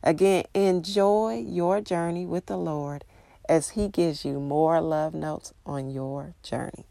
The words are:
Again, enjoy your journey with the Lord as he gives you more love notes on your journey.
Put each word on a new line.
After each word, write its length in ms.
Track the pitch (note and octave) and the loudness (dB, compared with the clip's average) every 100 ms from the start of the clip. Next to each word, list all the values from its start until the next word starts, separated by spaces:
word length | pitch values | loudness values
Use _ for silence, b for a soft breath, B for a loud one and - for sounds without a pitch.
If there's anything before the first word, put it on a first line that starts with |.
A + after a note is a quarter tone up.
Again, 420 | - D#3 G3 F#3+ - | 4 4 4 4 2
enjoy 880 | G3+ G3 F3+ E3+ G3+ G3 G#3 A3 A3+ A3+ | 2 4 2 0 2 4 4 2 -2 -4
your 340 | F3+ F3 G3 | 0 2 0
journey 460 | G#3 F3 E3+ E3+ F3+ | 0 -2 -2 -4 -4
with 200 | F3 - | -6 -4
the 100 | F#3 | -4
Lord 480 | E3+ D3+ C#3+ C#3+ - B B B - | -4 -4 -6 -8 -14 B B B 2
as 220 | D#3+ D3+ | 2 2
he 180 | - G#3 | -4 -2
gives 360 | G3 E3+ D3 | 2 0 0
you 140 | - C#3 | -4 -4
more 420 | C#3 D3 D#3+ E3 | -2 2 4 4
love 340 | D#3+ D#3 D#3 | 2 0 -2
notes 380 | D#3+ D#3 D3+ - - - | -4 -6 -8 -10 -18 -10
on 240 | C#3+ C3+ | -8 -6
your 440 | C3+ C3+ C#3 C#3+ F3 | -6 -8 -8 -10 -16
journey. 440 | - B2 B2 - - | -8 -6 -6 -10 -20